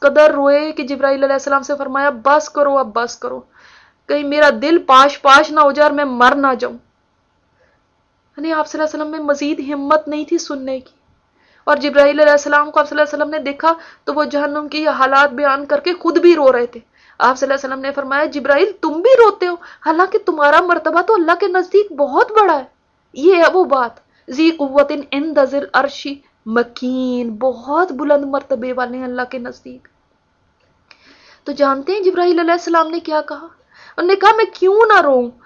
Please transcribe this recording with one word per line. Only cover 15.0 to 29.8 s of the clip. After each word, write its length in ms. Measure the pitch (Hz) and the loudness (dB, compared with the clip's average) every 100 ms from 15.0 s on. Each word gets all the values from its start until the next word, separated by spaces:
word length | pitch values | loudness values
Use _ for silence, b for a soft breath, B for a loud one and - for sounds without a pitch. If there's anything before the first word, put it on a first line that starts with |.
| 262 277 285 | 2 4 2
बयान 320 | 247 285 269 285 | 0 -2 -2 -2
करके 280 | 285 359 349 | -4 -2 -4
खुद 220 | 330 330 | -2 4
भी 140 | 349 320 | 4 6
रो 120 | 269 | 4
रहे 160 | 240 240 | 2 -2
थे। 160 | 233 _ b b b | -8 _ b b b
आप 160 | 233 254 | 0 0
सल्लल्लाहु 220 | 277 269 | -2 -4
अलैहि 80 | 269 | -6
वसल्लम 120 | 269 | -8
ने 100 | 269 | -8
फरमाया, 340 | 277 262 277 302 | -8 -4 -2 -2
"जिब्राईल, 440 | 285 262 285 403 370 | -4 0 0 0 -2
तुम 200 | 311 302 | -6 0
भी 120 | 415 523 | 4 6
रोते 300 | 453 415 359 | 4 2 -4
हो, 140 | 349 B B | -6 B B
हालांकि 360 | 302 320 370 440 | -2 0 0 -2
तुम्हारा 360 | 403 320 294 311 | -4 0 4 4
मर्तबा 400 | 349 339 320 330 | 2 0 0 -2
तो 120 | 359 | 0
अल्लाह 220 | 440 320 349 | 0 2 0
के 120 | 403 | 0
नज़दीक 460 | 370 359 392 415 285 | -2 0 0 0 -2
बहुत 340 | 285 285 480 | -2 0 0
बड़ा 240 | 427 403 302 | 2 2 0
है।" 140 | - _ _ _ _ | -4 _ _ _ _
ये 220 | - 311 370 | 0 2 4
है 120 | 320 | 4
वो 140 | 349 339 | 2 0
बात, 360 | 269 240 - _ _ - | 0 -2 -8 _ _ -10
"ज़ी 220 | 262 320 | 0 0
कुव्वतिन 520 | 320 277 269 285 294 277 | 0 -2 0 0 0 -6
इंद 260 | 277 311 302 262 | -6 -4 0 0
ज़िल 200 | 277 285 | -2 -4
अर्शी 380 | 254 277 - 285 277 b b - | -2 -4 -6 -14 -14 b b -6
मकीन", 800 | 226 240 240 254 254 254 247 240 214 | -4 -4 -6 -6 -4 -4 -4 -6 -4
बहुत 540 | 262 233 240 294 370 | -4 -4 -4 -2 -2
बुलंद 320 | 254 294 285 277 | -4 0 0 0
मर्तबे 460 | 269 277 262 254 | -6 -6 -6 -6
वाले 260 | 254 247 254 | -6 -6 -8
हैं 60 | |
अल्लाह 200 | 254 247 | -10 -8
के 140 | 247 262 | -8 -10
नज़दीक। 480 | 240 247 254 254 | -14 -18 -20 -20